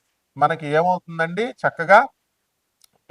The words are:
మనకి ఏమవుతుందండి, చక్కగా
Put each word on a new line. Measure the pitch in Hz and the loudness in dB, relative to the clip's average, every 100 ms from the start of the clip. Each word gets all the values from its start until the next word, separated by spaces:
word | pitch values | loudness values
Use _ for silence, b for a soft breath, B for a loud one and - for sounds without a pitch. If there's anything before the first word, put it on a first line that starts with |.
| - _ _ 135 | -4 _ _ -2
మనకి | 147 160 147 | 0 0 -2
ఏమవుతుందండి, | 151 175 180 - 165 165 175 | 0 0 -2 -6 -6 -6 -4
చక్కగా | 247 - 147 - 165 202 269 - _ _ _ _ _ _ _ _ _ | -8 -4 -6 -4 4 4 4 -6 _ _ _ _ _ _ _ _ _